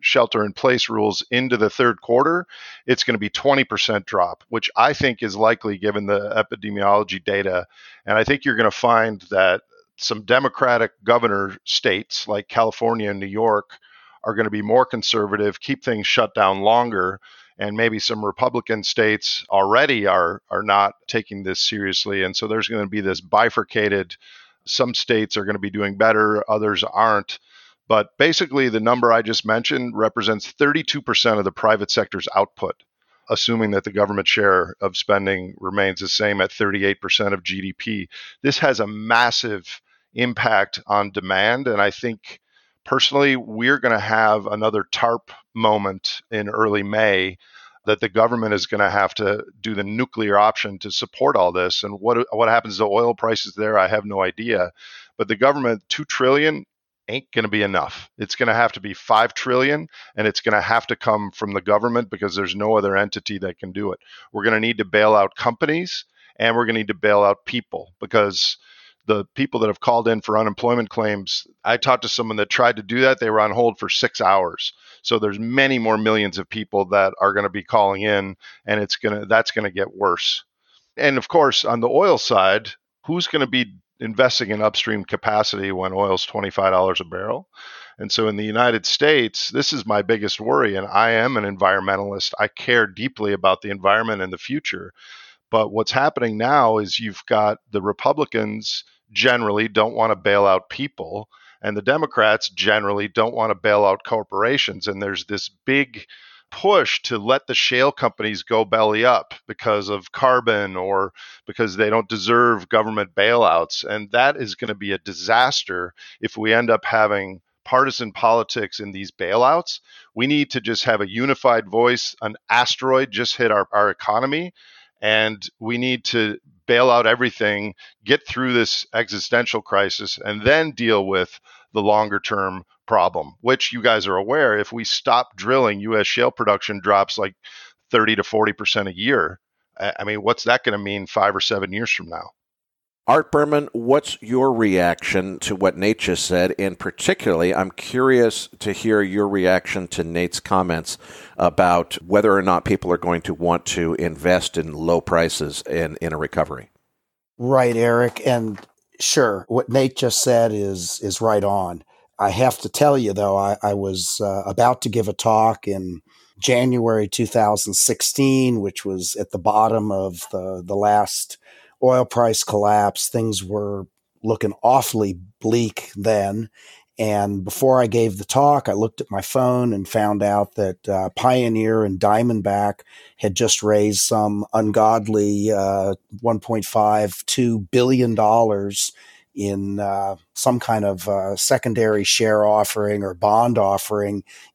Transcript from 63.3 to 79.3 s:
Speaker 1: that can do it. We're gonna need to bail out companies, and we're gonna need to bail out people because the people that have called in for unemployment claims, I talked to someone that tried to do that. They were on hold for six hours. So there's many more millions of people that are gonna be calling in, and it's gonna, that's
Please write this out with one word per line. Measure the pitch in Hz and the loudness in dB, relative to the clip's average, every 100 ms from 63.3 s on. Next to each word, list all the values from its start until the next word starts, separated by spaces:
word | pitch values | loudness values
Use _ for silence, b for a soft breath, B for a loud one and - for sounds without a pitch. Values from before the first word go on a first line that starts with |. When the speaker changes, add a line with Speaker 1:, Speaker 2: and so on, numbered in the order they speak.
| 101 | -8
Speaker 1:
that | 95 87 | -8 -10
can | 95 | -12
do | 92 101 | -8 -8
it. | 90 B B B | -8 B B B
We're | 104 | -4
gonna | 104 110 | 0 0
need | 113 110 | 0 -2
to | 98 | 0
bail | 107 107 | 4 6
out | 107 98 - | 6 4 0
companies, | 123 117 156 160 180 - - b b - | -4 -2 -2 -2 -4 -10 -14 b b -2
and | 117 117 | 0 2
we're | |
gonna | 117 113 | 0 0
need | 107 | -2
to | |
bail | 95 107 104 | 0 2 4
out | 101 101 | 4 2
people | - 123 - - - - | -4 -8 -8 -14 -16 -16
because | 101 113 101 92 - - b b b b - | -2 0 0 0 -4 -4 b b b b -2
the | 107 196 | -2 -2
people | - 135 120 | -6 -4 -2
that | 110 | -2
have | 98 | -2
called | - 117 113 | 0 2 2
in | 113 | -2
for | - 107 | 0 0
unemployment | 110 98 120 120 110 | 0 -2 -2 0 -2
claims, | - 110 101 95 - - _ | -4 -2 -4 -6 -8 -10 _
I | 95 120 | -2 0
talked | 139 127 | 2 0
to | 120 | 0
someone | - 113 107 | -4 -4 -2
that | 104 | -2
tried | - 120 110 | 2 2 2
to | |
do | 98 123 | -4 2
that. | 131 131 | 2 2
They | 113 | 0
were | 107 | 2
on | 107 | 2
hold | 104 120 101 | 2 0 0
for | 95 | -4
six | - 123 - | -2 -2 0
hours. | 98 98 90 - - - b b | 2 4 2 -4 -10 -10 b b
So | - 117 | -4 -2
there's | 104 101 | -2 -4
many | 113 131 135 127 | -2 2 2 2
more | 110 110 | 2 2
millions | 110 110 101 92 | 2 2 0 -4
of | 92 | -10
people | 110 104 101 95 | -10 -4 -2 2
that | 101 95 92 | 2 2 2
are | 98 | 0
gonna | 98 101 | 2 -2
be | 98 | -4
calling | - 113 101 98 | -2 2 2 2
in, | 107 101 98 95 B B | 0 0 -2 -10 B B
and | 104 107 | -4 -2
it's | 101 - | -2 -4
gonna, | 110 104 | -4 -4
that's | 98 | 0